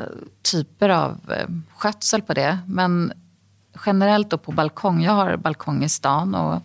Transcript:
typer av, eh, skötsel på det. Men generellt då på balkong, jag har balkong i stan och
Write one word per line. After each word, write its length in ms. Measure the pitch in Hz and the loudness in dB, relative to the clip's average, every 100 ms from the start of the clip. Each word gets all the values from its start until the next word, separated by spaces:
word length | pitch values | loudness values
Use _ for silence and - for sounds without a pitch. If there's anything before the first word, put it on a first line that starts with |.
| - - - - | -6 -12 -18 -8
typer 460 | - 175 147 _ 202 | -2 -2 -4 _ 2
av, 440 | 175 139 - - | 4 2 -4 -6
eh, 160 | - - 170 160 - | -6 -4 -8 -10 -6
skötsel 460 | 208 214 - 214 | -4 -2 -2 -2
på 120 | 208 | 0
det. 240 | 147 139 185 180 | 0 0 0 -4
Men 460 | 190 185 175 170 - _ _ _ _ _ - - | 0 2 2 0 -6 _ _ _ _ _ -6 0
generellt 440 | 190 196 208 208 | 2 4 4 2
då 80 | 160 | -2
på 140 | - | -2
balkong, 500 | 156 156 - 202 170 | -2 -2 0 0 2
jag 100 | 165 | 4
har 240 | 208 185 165 | 2 2 0
balkong 480 | - 151 - 139 | -2 -4 -4 -2
i 40 | 143 | -2
stan 460 | - 135 143 180 | 0 0 0 0
och 280 | 190 156 151 | -2 0 -2